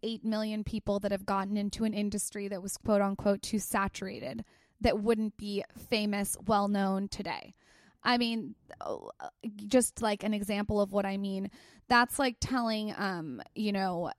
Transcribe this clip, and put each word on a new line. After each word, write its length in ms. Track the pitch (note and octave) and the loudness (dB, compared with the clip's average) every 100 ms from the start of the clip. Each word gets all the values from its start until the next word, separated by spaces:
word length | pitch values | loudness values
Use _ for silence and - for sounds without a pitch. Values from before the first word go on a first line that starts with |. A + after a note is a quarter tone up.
eight 220 | A3 A3+ | -6 -4
million 400 | A3 G#3+ A3 G#3+ | -2 0 0 -2
people 340 | G#3 A3 - G3+ | -4 -4 0 0
that 120 | G3+ | 0
have 120 | G3 | -2
gotten 320 | F#3+ G3 G3 G#3 | 0 0 0 0
into 280 | G3+ - | 0 0
an 100 | A3 | 0
industry 540 | G#3+ G#3 G3+ - G#3+ G3+ | 0 0 -2 -4 -6 -6
that 140 | G3 | -6
was, 140 | G3 - | -6 -4
quote 220 | - G#3 | 2 4
unquote, 420 | G3 G3 G#3 G3+ | 4 2 2 2
too 180 | - G#3+ | 0 -2
saturated, 840 | - G3+ G3 - F#3+ A2+ B2+ A3+ - _ _ _ | 0 0 0 -2 -8 -8 -8 -8 -12 _ _ _
that 160 | A3+ G#3 | 2 4
wouldn't 360 | G#3 A3+ A3 - | 4 4 2 -4
be 260 | G#3 G3+ - - - | -4 -4 -4 -10 -2
famous, 480 | A3 G#3 G3+ G3+ - - | 0 2 0 -2 -2 2
well-known 600 | G#3 G3+ G3+ G3 G3 G3+ | 4 4 4 2 2 -2
today. 460 | - F#3+ - - - _ _ _ _ | -6 -6 -6 -8 -20 _ _ _ _
I 160 | - B3 | 2 4
mean, 360 | A#3 A3+ E3 - - - | 2 0 -4 -10 -16 -10
oh, 280 | - - - - | -6 -6 -8 -12
uh, 80 | - - A#3 G#3 G#3 | -14 -10 -12 -10 2
just, 360 | B3+ A#3+ - | 4 4 0
like, 200 | A3 G#3 | -2 0
an 120 | G#3+ | -2
example 460 | G#3+ G3+ G3+ G#3 G#3 | -2 -2 -2 0 2
of 100 | G3+ | 2
what 140 | G3+ G3 | 0 0
I 100 | G3 | -2
mean. 340 | G3+ F#3+ G3 - - - - | -4 -4 -6 -10 -20 -20 2
That's 300 | A#3+ A#3+ - | 4 4 2
like 180 | C4+ A#3 | 0 -2
telling, 520 | - C4 A#3 A3 G#3+ - | -2 0 0 0 -2 -4
um, 420 | G3 F3+ D#3+ A#2+ - | -4 -4 -6 -8 -10
you 180 | - G#3 | -4 0
know, 380 | G3+ F#3+ F3 E3+ | 0 0 0 -4